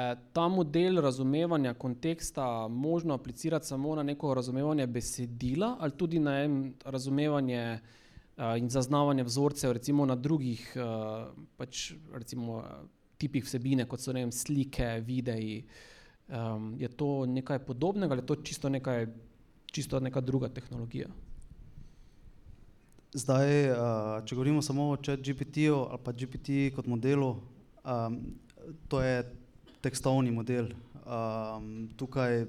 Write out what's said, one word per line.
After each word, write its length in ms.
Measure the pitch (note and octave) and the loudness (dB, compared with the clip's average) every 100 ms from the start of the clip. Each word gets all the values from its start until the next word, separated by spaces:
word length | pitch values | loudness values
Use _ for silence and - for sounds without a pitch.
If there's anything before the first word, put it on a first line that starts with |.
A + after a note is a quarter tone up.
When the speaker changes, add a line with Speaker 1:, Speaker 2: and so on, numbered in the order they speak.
| B2 B2 - | -2 -4 -4
Speaker 1:
ta 140 | E3 E3+ | 2 4
model 520 | F#3+ D#3 E3 F3+ F#3 | 4 4 4 4 6
razumevanja 720 | C#3+ B2 C3 D3 E3+ D#3+ C3 | 4 2 2 2 4 4 2
konteksta 960 | A#2+ B2+ A#2+ E3 E3+ - - C3 A2+ A2+ | 0 -4 -2 -2 -2 -4 -2 0 0 -2
možno 460 | A#2+ D3+ E3+ E3 | -2 2 2 2
aplicirati 520 | C3 B2+ A#2+ D#3+ D#3 - | -2 -4 -6 0 0 0
samo 300 | C3+ D3 D#3 | -2 -2 0
na 80 | |
neko 300 | C#3+ C#3+ D3+ | -2 -2 0
razumevanje 540 | C3 B2 C3 D3 D3+ B2+ | 2 2 0 2 2 2
besedila 920 | A#2+ - - B2 A#2 B2 C#3+ A3 B3 | 0 -4 -4 -6 -2 0 2 0 0
ali 120 | D#3 | -2
tudi 280 | - F3 E3 | 0 2 4
na 240 | D3 C#3 | 4 4
en 300 | D3 C#3 C3+ - | 2 2 0 -6
razumevanje, 1000 | C3+ C3+ C3+ C#3 D3+ D3 B2+ B2 A#2 A2 - - - - - - | -6 -4 0 2 4 4 2 0 -2 -4 -8 -20 -20 -20 -20 -6
eh, 200 | A#2 A#2 | 0 2
in 120 | A#2+ | 2
zaznavanje 540 | C3+ B2+ D3 C#3+ C3+ | 2 4 4 6 4
vzorcev, 480 | A#2+ B2+ C#3+ C#3+ C3+ | 2 2 2 2 0
recimo 320 | A#2+ A#2+ C#3+ C#3 | 0 2 4 4
na 100 | B2 | 2
drugih, 580 | C#3 D#3 B2+ A2+ - B2+ | 2 0 0 -4 -6 -6
eh, 60 | A#2 A2+ G#2+ A2 - - D#3 - | -2 -2 -4 -6 -8 -14 -20 -12
pač, 360 | C3+ - - D#3 D#3 | -10 -8 -8 -10 -12
recimo, 460 | B2+ A#2 B2 A#2 A2+ | -12 -8 -6 -4 -6
eh, 260 | - C#2+ - - _ _ | -8 -14 -16 -20 _ _
tipih 240 | C#3+ C3+ - | 0 0 -2
vsebine, 420 | C3 C3 C3+ A#2+ | -2 2 2 2
kot 140 | B2+ | -4
so, 100 | - | -4
ne 80 | B2+ | -2
vem, 120 | A#2+ | -2
slike, 680 | A#2 - C#3+ C3+ - A#2+ A2+ | -2 0 0 0 0 0 0
videi? 640 | A2+ B2+ B2 A2 A2 A2 - - - - - - - | -2 -2 0 -2 -2 -6 -10 -18 -20 -20 -20 -20 -10
Ehm, 480 | A#2 A2+ A2 A2 B2 | -6 -4 -4 -6 -6
je 120 | A#2+ | -6
to 360 | B2 D3 C#3 B2+ | -2 0 0 0
nekaj 340 | C3 C3 C#3 | 0 0 -4
podobnega 520 | C3+ B2 E3 G3+ F3 | -4 0 0 2 2
ali 100 | B2+ | 0
je 40 | B2+ | 0
to 100 | D3+ | -2
čisto 340 | - - C#3 | -2 -4 0
nekaj, 380 | C3+ C3 A#2+ A2+ A2+ - - - - - | 0 0 0 -2 -6 -18 -20 -20 -20 -8
čisto 280 | - C3 C3+ | -6 -2 0
neka 200 | C3 C3 | 0 0
druga 300 | B2+ C3 C3 | 2 2 0
tehnologija? 580 | B2 - B2 A#2 - - - - - - - - - - - - - - - - - - - - - - | -4 -10 -8 -6 -6 -8 -10 -12 -12 -12 -16 -18 -16 -18 -18 -20 -20 -20 -20 -20 -20 -20 -20 -20 -20 -10
Speaker 2:
Zdaj, 380 | C#3 B2+ C3+ C#3 D3 | -6 2 4 6 6
eh, 140 | C#3 A#2+ A#2+ A2 G#2+ A2 | 4 4 2 0 0 -4
če 120 | A2+ B2 | -4 0
govorimo 260 | C3 D3+ | 4 4
samo 280 | C#3+ C#3 D3 | 2 2 2
o 80 | C#3 | 0
chat 240 | C#3+ C#3 | 0 -2
G 120 | C#3 | -2
P 120 | C3 C3+ | -4 -4
T-ju 300 | D3+ D3+ C#3+ B2 | 2 4 4 0
ali 140 | B2 | -4
pa 100 | - | -8
G 140 | A#2+ B2+ | -6 -6
P 120 | C3 | -8
T 340 | - C#3 C#3 | -2 2 2
kot 160 | C3+ A#2+ | 0 -2
modelu, 480 | A#2+ C3 C#3+ C3 G#2 - - - - C3+ | 0 2 4 2 -2 -8 -20 -20 -14 -4
ehm, 300 | A#2+ A2+ A#2+ - - - - E3+ D#3+ - | -2 -2 -4 -8 -12 -16 -18 -16 -16 -2
to 140 | C#3 | 2
je 200 | B2+ B2+ B2 - - - - - | 2 2 -2 -8 -20 -20 -20 -6
tekstovni 500 | C3+ C3 C#3 C3+ B2 | -4 0 2 4 4
model. 400 | A2+ A#2 B2 A2+ - - C#3 | 2 0 0 0 -6 -14 -16
Ehm, 840 | B2 A#2 A2 A2 A2 A2 G#2+ A2 A2+ - | -8 -4 -2 -2 -4 -6 -8 -8 -10 -8
tukaj 500 | C3 C3+ B2 A#2 | -4 0 2 2